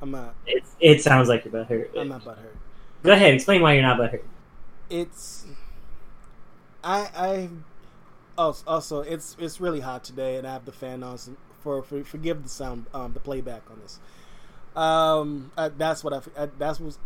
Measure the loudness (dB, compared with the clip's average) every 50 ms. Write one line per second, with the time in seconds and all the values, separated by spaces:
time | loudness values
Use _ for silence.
0 | -8 -6 -6 -6 -6 -6 -8 -8 -4 -2 -2 -2 -4 -6 2 8 10 10 10 10
1 | 8 6 8 8 8 6 4 2 0 -4 -6 -6 -4 -2 -2 -2 -2 -4 -6 -6
2 | -6 -6 -8 -10 -14 -16 -16 -16 -18 -18 -16 -16 -14 -14 -14 -14 -14 -16 -8 2
3 | 8 8 10 10 10 10 8 8 6 4 6 6 8 8 8 8 6 6 4 4
4 | 2 0 -2 -4 -8 -10 -12 -14 -18 -18 -14 -12 -12 -10 -10 -10 -10 -6 -4 -6
5 | -6 -6 -10 -16 -16 -14 -12 -12 -12 -10 -10 -8 -8 -8 -10 -10 -10 -8 -8 -8
6 | -8 -10 -14 -14 -16 -18 -16 -16 -16 -16 -18 -20 -20 -20 -18 -10 -4 -2 -2 -2
7 | -2 -4 -6 -4 -2 -2 -2 -2 -4 -8 -10 -14 -16 -16 -16 -18 -18 -18 -20 -20
8 | -20 -20 -20 -20 -20 -8 -2 0 0 0 0 -4 -4 -2 -2 -2 -2 -4 -6 -6
9 | -6 -6 -8 -10 -10 -12 -12 -10 -10 -10 -8 -4 -4 -4 -4 -4 -6 -8 -10 -10
10 | -12 -14 -10 -6 -6 -4 -4 -6 -8 -10 -10 -12 -12 -16 -16 -14 -12 -12 -10 -10
11 | -12 -12 -12 -14 -14 -16 -18 -20 -20 -20 -20 -12 -8 -6 -6 -6 -6 -8 -10 -10
12 | -10 -10 -10 -6 -4 -4 -4 -4 -6 -10 -10 -10 -8 -8 -8 -10 -10 -10 -8 -8
13 | -4 -4 -4 -4 -4 -4 -4 -6 -6 -6 -8 -12 -14 -20 -20 -20 -20 -20 -20 -20
14 | -20 -20 -20 -20 -20 -20 -18 -18 -18 -18 -18 -16 -14 -10 -4 0 2 4 4 4
15 | 4 4 4 2 0 -2 -6 -10 -12 -10 -6 -4 -4 -4 -2 -2 -2 -2 -2 -2
16 | -4 -6 -6 -6 -8 -10 -8 -8 -8 -6 -6 -4 -4 -4 -4 -4 -6 -8 -8 -8
17 | -10